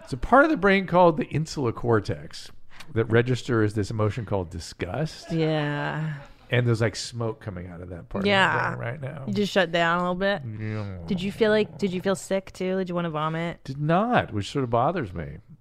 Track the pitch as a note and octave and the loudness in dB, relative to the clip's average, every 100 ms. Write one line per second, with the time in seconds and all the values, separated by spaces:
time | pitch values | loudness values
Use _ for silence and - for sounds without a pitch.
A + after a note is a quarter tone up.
0 | - B2+ - B3 D#4 D4+ G3 G3 F#3 F3 | -10 -6 4 6 6 4 4 4 4 6
1 | F3 D#3+ - C#3 D#3 - B2+ - A#2+ A2+ | 6 6 0 -2 -4 -2 -2 0 2 2
2 | - D2+ D2+ - - - - - - A2 | 2 -6 -8 -14 -14 -14 -14 -12 -6 -2
3 | A2+ A2+ A#2+ B2 - A#2 G#2+ A2 F#2+ A2+ | 4 4 4 0 0 2 2 2 -2 0
4 | G#2+ G2 G2+ G2+ E2+ E2 - - F2+ G2+ | -2 -2 -2 -2 -2 -8 -12 -8 -6 -2
5 | D#3 - - E3 D#3 D#3 D3 D3 D3 D3+ | -4 -6 -6 0 0 0 -2 -2 -4 -4
6 | D#3 D3 C#3 - - A#2+ A#2+ A2+ A2+ - | -4 -6 -12 -18 -2 2 2 2 2 -2
7 | - A#2 A2+ A2 - F2+ F2+ E2+ F2+ F2+ | -8 -6 -6 -6 -8 -10 -10 -12 -12 -14
8 | - G3 G3 G3 F3+ D#3+ F3 B2 A#2 C3+ | -10 -4 0 4 4 2 -2 -4 -6 -6
9 | C3 - C3+ G3+ G3+ G3+ E3+ E3+ E3+ F3 | -10 -10 -6 -2 0 2 2 2 2 2
10 | F3+ F3+ G3 G3+ B2+ G#2+ G#2+ G#2+ G2+ F#2 | 0 0 0 -2 -4 -8 -6 -4 -6 -8
11 | E2 F#3 F#3+ - A3 G#3+ G#3+ - G3+ F3+ | -4 -2 -2 2 4 4 2 -2 -2 0
12 | F#3+ F#3+ - F#3+ F#3+ - F#3 F#3+ F#3 F3 | 0 -2 0 -4 -4 -6 -4 -2 -2 -2
13 | F3 D3+ D#3 D#3+ E3+ - - C#3 D3 E3+ | -2 -2 -2 -2 -4 -8 -10 -4 2 2
14 | A3+ A3+ F#2+ G#2 G2 D3 B2+ A#2 C3+ F3+ | 4 2 2 -2 -2 -2 0 2 2 0
15 | G#2+ F2 C#2+ - - E3 | -4 -6 -8 -10 -18 -20